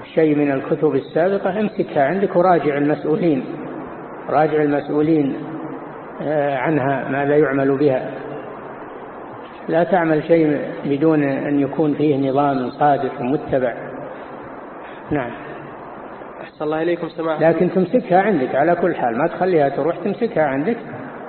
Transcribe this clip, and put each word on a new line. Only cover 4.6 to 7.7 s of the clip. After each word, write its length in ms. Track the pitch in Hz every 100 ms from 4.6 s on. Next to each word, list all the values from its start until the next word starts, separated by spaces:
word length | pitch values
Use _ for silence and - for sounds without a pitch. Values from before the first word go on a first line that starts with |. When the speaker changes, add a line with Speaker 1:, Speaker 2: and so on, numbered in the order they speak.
Speaker 1:
المسؤولين، 760 | 147 143 - 147 151 156 139 - - - - - - - - -
آه، 340 | 147 151 143 135
عنها 520 | 135 151 131 135 117
ماذا 280 | 135 143 147
يعمل 420 | 147 139 135